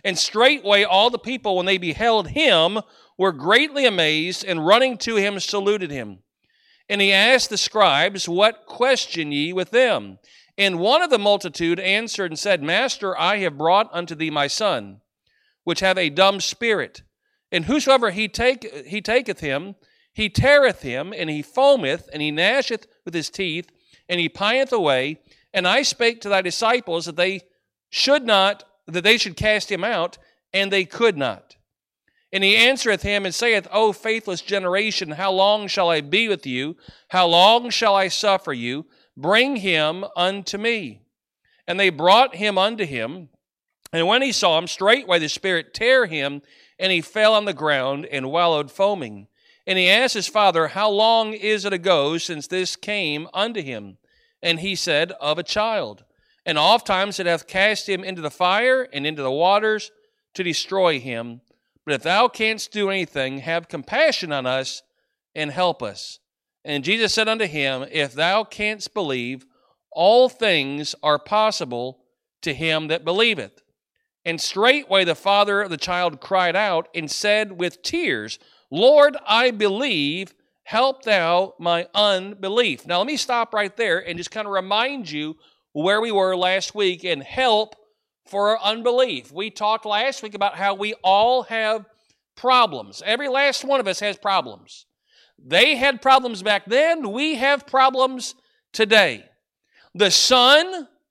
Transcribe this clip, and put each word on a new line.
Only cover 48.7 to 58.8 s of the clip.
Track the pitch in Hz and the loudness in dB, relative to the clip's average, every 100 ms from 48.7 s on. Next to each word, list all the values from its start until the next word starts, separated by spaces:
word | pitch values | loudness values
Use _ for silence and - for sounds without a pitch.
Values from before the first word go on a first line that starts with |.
foaming. | - 196 196 117 101 107 _ _ _ - | -2 0 0 -8 -14 -20 _ _ _ -4
And | 185 | 2
he | 180 | 4
asked | 214 254 | 4 2
his | 214 - | -2 -2
father, | 214 196 165 151 | 2 4 4 0
'How | 190 214 | 0 0
long | 202 220 226 220 | 2 2 2 0
is | 214 208 214 202 | -4 -2 -2 -2
it | |
ago | 185 185 165 143 165 | -2 2 2 2 -4
since | - 156 - | -6 -10 -6
this | 185 180 - | -6 -6 -8
came | - 208 160 147 170 | -6 -4 -4 -6 -6
unto | 160 226 214 | -4 -4 -6
him?' | 139 113 101 95 _ _ _ _ | -10 -12 -14 -20 _ _ _ _
And | 170 160 | -4 -2
he | 196 | -4
said, | 180 180 147 175 | -4 -2 0 -2
'Of | - 147 156 | -4 -4 -4
a | |
child. | - 214 220 214 117 104 _ _ _ _ | -4 -4 -2 -4 -6 -12 _ _ _ _
And | 180 151 | -4 2
oft | 170 233 | 4 4
times | - 190 202 196 | 2 -2 -2 -2
it | 175 | -2
hath | 165 - | -2 -2
cast | 190 202 208 - | 0 0 0 -4
him | 185 | -6
into | 190 180 | -6 -8
the | 151 | -8
fire | - 180 202 247 262 | -2 0 2 2 0